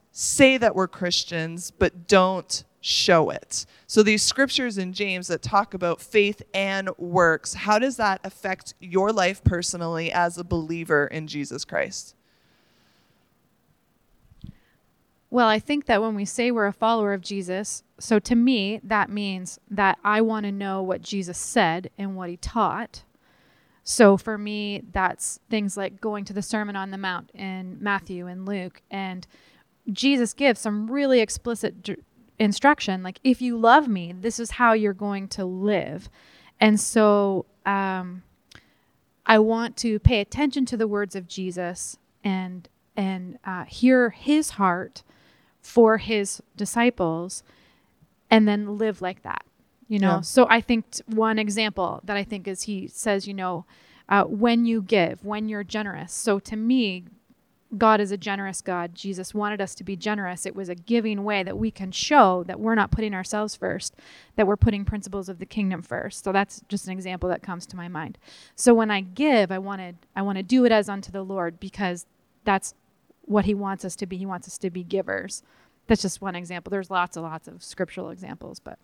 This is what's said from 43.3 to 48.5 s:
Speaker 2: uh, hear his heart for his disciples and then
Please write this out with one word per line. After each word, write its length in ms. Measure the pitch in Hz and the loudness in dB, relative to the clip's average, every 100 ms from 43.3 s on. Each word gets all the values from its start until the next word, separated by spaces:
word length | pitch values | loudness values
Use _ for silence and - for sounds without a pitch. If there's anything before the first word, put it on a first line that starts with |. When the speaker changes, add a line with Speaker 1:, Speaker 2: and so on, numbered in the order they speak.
| 170 - | -12 -10
Speaker 2:
uh, 180 | 180 - | -10 -10
hear 440 | - 254 254 240 | 2 4 6 4
his 420 | - - 302 311 | 0 0 0 0
heart 520 | - 190 175 - - - _ _ _ _ _ | 0 2 2 -4 -14 -20 _ _ _ _ _
for 360 | - - 220 220 | 0 6 6 6
his 440 | 202 214 202 - - - | 0 -2 -2 -6 -14 -10
disciples 840 | 202 233 240 233 170 160 180 - - _ _ _ _ _ _ _ _ | -4 2 2 2 0 -2 -6 -12 -16 _ _ _ _ _ _ _ _
and 180 | 220 | 6
then 300 | 208 | 6